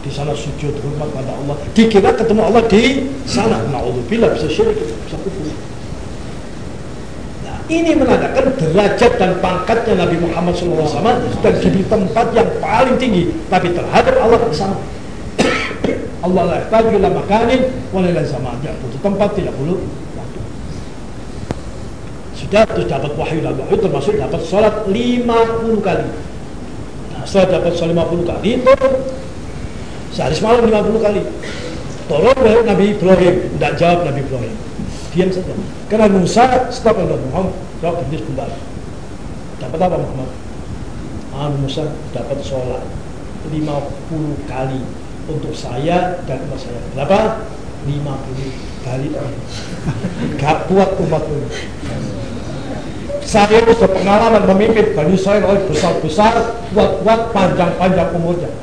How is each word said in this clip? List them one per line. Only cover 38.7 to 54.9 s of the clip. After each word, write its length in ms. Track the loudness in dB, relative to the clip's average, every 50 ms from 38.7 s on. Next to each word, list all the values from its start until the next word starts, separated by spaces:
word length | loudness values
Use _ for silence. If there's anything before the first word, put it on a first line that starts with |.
| -10 -10 -10 -10 -12 -12 -12 -12 -12 -12 -10 -10 -10 -10 -12 -12 -12
Dapat 220 | -10 -8 -6 -2 0
apa, 140 | 0 0 0
Muhammad? 320 | -2 -4 -4 -6 -6 -8 -8 -10 -12 -12 -12 -12 -10 -10 -10 -10 -10 -10 -10 -10 -10 -10 -10 -10 -10 -10 -10 -6
Ah, 160 | -4 -4 -2 -2
Musa 360 | -2 -2 -2 -2 -4 -4 -4 -6 -8 -10 -8 -6
dapat 240 | -6 -4 -4 -4 -4
sholat 400 | -4 -4 -4 -4 -4 -4 -4 -6 -6 -8 -8 -10 -10 -10 -12 -10 -12 -10 -10 -10 -8 -4
lima 320 | -4 -2 -2 -2 -2 -4 -4 -6 -8 -10 -8 -6
puluh 280 | -4 -4 -2 -4 -4 -6 -8
kali 360 | -8 -4 -4 -4 -2 -4 -4 -6 -8 -10 -10 -12 -12 -12 -10 -8
untuk 280 | -6 -6 -6 -6 -6 -8
saya 640 | -8 -8 -6 -4 -2 0 2 2 2 0 0 -4 -6 -6 -6
dan 80 | -6 -6 -6 -6
umat 100 | -8 -8
saya. 180 | -8 -8 -8 -8 -8 -8 -6
Berapa? 260 | -4 2 2 4 4 4 0 -2 -4 -8 -10 -10 -12 -12 -12 -12 -8 -6 -4
Lima 240 | -4 -4 -4 -4 -6 -6 -6
puluh 260 | -8 -6 -6 -6 -6 -8 -8 -10 -10 -10 -8 -6
kali. 220 | -6 -4 -4 -4 -4 -4 -4 -6 -6 -6 -8 -10 -10 -10 -10 -8 -8 -8 -6 -4 -4 -4 -4 -4 -4 -4 -4 -4 -4 -2
Gak 200 | -2 0 2 2 0 0 2
kuat 280 | 4 4 4 4 2 0
umat 220 | 0 0 0 0 -2 -2
ini. 200 | -4 -4 -4 -6 -6 -8 -8 -8 -10 -8 -8 -6 -6 -6 -6 -6 -6 -8 -8 -8 -8 -8 -8 -8 -8 -8 -8 -8 -8 -8 -8 -8 -10 -10 -8 -6 -6 -6 -4
Saya 320 | 2 4 4 6 8 8 6
sudah 320 | 8 6 6 6 4 4
pengalaman 520 | 4 2 4 4 4 6 6 6 6 6 6 6 6
memimpin 400 | 6 6 4 6 4 4 4